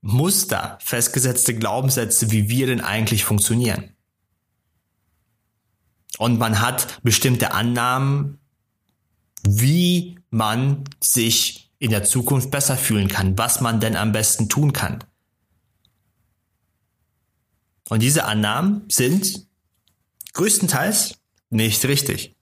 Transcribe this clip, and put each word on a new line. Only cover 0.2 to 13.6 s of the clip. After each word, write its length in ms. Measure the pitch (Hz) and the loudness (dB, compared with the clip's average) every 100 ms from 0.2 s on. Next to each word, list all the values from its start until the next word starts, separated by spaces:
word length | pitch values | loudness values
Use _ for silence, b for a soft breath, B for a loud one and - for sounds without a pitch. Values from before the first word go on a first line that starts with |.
| 165 202 - - - - | 2 0 -2 -4 -6 -10
festgesetzte 720 | - 120 120 - 127 123 - 117 | -6 -2 0 0 0 0 0 0
Glaubenssätze, 760 | 107 110 135 131 117 - 117 | -2 -2 0 0 0 0 2
wie 160 | 107 104 | 2 2
wir 200 | 120 131 | 0 0
denn 140 | 123 | 0
eigentlich 440 | - 107 110 110 - | -2 -2 0 0 0
funktionieren. 680 | 104 - 113 123 - - _ _ _ _ _ _ _ _ _ _ _ _ _ _ _ _ _ _ _ _ _ _ - | 0 2 0 0 -2 -8 _ _ _ _ _ _ _ _ _ _ _ _ _ _ _ _ _ _ _ _ _ _ -2
Und 220 | 113 117 | 0 2
man 220 | 113 104 | 2 2
hat 400 | 117 135 - - | 0 -2 -6 -2
bestimmte 480 | 117 104 135 120 - | 0 2 2 2 0
Annahmen, 880 | - 117 120 120 127 139 143 143 143 _ _ _ _ _ _ _ _ _ - | 0 0 0 0 2 0 0 -2 -8 _ _ _ _ _ _ _ _ _ -2
wie 760 | 101 101 127 165 175 175 175 - _ | 0 2 4 4 4 2 0 -12 _
man 560 | 113 110 113 135 143 - - | -2 0 0 0 -2 -4 -6
sich 720 | - 123 117 110 - - _ _ | 0 2 2 2 0 -6 _ _
in 140 | 117 | -2
der 120 | 107 | 0
Zukunft 480 | - 127 120 139 - | 0 0 2 0 0
besser 260 | 143 139 131 | -2 -2 -2
fühlen 320 | - 107 98 | 0 2 2
kann, 280 | - 95 95 | 0 0 0
was 220 | 113 | 0
man 220 | - | 0